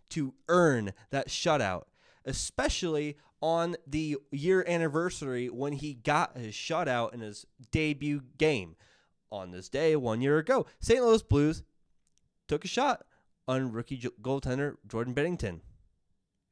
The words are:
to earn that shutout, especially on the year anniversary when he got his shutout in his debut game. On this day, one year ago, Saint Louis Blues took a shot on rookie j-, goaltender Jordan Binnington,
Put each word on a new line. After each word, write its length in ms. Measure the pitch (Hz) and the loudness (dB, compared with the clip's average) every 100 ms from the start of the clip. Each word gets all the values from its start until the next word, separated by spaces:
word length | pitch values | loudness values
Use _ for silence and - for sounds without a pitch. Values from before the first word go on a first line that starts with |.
| _ | _
to 220 | 165 135 - - | -6 -6 -6 2
earn 440 | 180 165 123 101 - - | 6 6 4 -2 -6 -6
that 160 | 139 - | -4 -4
shutout, 600 | - 170 147 101 92 - _ _ _ | -2 2 2 0 -2 -8 _ _ _
especially 920 | 131 - - - 285 - 175 151 147 143 _ _ | -8 -6 -6 -2 -2 -2 -2 -2 -4 -8 _ _
on 340 | 160 165 170 170 | 0 2 0 -4
the 320 | 139 151 151 143 - | -6 -4 -2 -4 -6
year 340 | 139 170 185 170 | -2 2 2 2
anniversary 800 | 170 160 156 175 - 139 123 123 | 0 2 0 -2 -4 -4 -4 -4
when 220 | 117 143 | -4 -4
he 220 | 139 151 | -4 -8
got 420 | 120 147 151 - 131 | -4 0 0 0 -4
his 180 | 110 | -10
shutout 580 | - - 165 151 120 117 | -10 -4 -2 0 0 -2
in 60 | 120 | -6
his 260 | 107 101 - _ 120 | -12 -12 -20 _ -4
debut 500 | 156 156 139 147 147 123 - | -2 0 -2 -4 -4 -6 2
game. 380 | 156 127 82 - _ _ _ _ _ | 2 2 -4 -14 _ _ _ _ _
On 180 | 101 92 | -10 -10
this 180 | 90 - | -12 -6
day, 260 | 135 160 151 | 0 2 2
one 240 | 120 113 | 2 0
year 180 | 139 151 | 2 2
ago, 280 | 156 262 - _ | 4 0 0 _
Saint 240 | - 254 | 2 4
Louis 200 | 233 226 | 6 4
Blues 420 | - 143 151 - - _ _ _ _ _ _ _ - | 4 4 4 0 -10 _ _ _ _ _ _ _ -4
took 180 | 151 | -4
a 40 | 190 | -2
shot 380 | 233 277 - - _ _ _ - | 0 2 0 -8 _ _ _ -2
on 240 | 131 131 | -2 0
rookie 240 | 113 - 131 | -4 -6 -8
j-, 140 | 120 - | -8 -6
goaltender 560 | 120 139 131 127 143 - 101 | -4 -2 -2 -2 -4 -6 -8
Jordan 280 | 113 123 | -4 -2
Binnington, 480 | 123 165 175 104 82 - - _ _ _ _ _ _ _ | 0 -2 -2 -4 -6 -14 -20 _ _ _ _ _ _ _